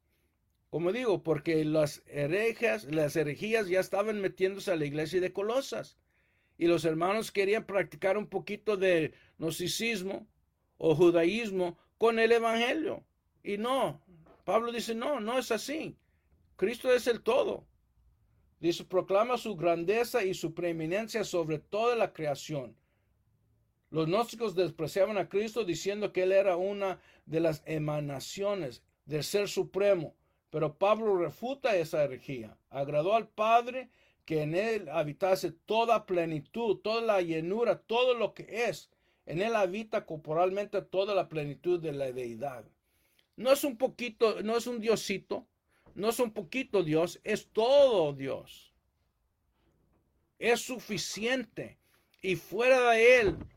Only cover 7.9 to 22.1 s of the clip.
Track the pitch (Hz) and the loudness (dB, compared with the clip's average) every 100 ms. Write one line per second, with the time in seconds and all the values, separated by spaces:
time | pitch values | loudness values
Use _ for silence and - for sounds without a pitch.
7.9 | 151 190 202 202 185 156 208 - 202 185 | -4 -2 -2 -2 -6 -6 -6 -2 2 4
8.9 | 170 151 - _ - 160 156 175 - 233 | 4 0 -6 _ -8 -6 -4 -4 -2 -2
9.9 | 208 190 202 214 _ _ _ _ _ 160 | -2 -4 -8 -12 _ _ _ _ _ 2
10.9 | 151 175 170 170 220 226 190 175 170 _ | 6 6 6 2 0 -2 -2 -2 -6 _
11.9 | _ 226 226 226 233 226 226 240 320 - | _ 2 4 4 4 4 2 0 0 -2
12.9 | - - _ _ _ - 202 233 262 190 | -6 -12 _ _ _ -8 -4 -2 0 0
13.9 | 143 _ 165 - _ - 214 233 233 202 | -4 _ -20 -20 _ 0 0 0 -4 -4
14.9 | 226 269 269 208 254 233 214 - 311 196 | -4 -2 -2 -2 -2 0 -4 -4 -6 -8
15.9 | - _ _ _ _ _ - 196 233 262 | -12 _ _ _ _ _ -4 -2 0 2
16.9 | 247 247 226 - 262 - 202 - _ _ | 2 2 0 2 2 2 -4 -10 _ _
17.9 | _ _ _ _ _ _ _ 165 170 - | _ _ _ _ _ _ _ -4 -2 -2
18.9 | 180 175 196 233 240 226 170 170 170 170 | -2 2 2 2 -2 -4 -2 0 0 0
19.9 | 226 233 247 190 180 165 165 170 165 160 | 0 0 0 -2 -4 -6 -4 -4 -4 -2
20.9 | 196 220 220 196 180 160 151 - 202 240 | -4 -4 -4 -2 -2 -2 -4 -4 -2 0
21.9 | 233 190 | 2 -2